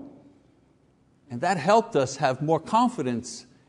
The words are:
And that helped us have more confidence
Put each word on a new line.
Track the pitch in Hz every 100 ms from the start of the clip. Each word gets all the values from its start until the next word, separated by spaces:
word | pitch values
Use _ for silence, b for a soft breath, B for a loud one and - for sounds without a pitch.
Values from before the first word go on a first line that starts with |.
| - - - _ _ _ _ _ _ _ _ _ -
And | 120
that | 170 190
helped | 147 226 220
us | 147 131 -
have | 143 127
more | 151 160
confidence | - 220 247 - 127 117 - - - b